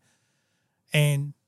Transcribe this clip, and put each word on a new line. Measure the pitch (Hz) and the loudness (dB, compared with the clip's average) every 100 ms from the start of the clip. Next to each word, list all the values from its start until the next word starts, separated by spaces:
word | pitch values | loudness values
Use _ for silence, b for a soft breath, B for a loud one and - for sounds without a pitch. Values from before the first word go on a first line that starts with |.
| _ _ _ _ _ _ _ _ _ | _ _ _ _ _ _ _ _ _
And | 151 147 143 143 - | 0 2 0 -4 -10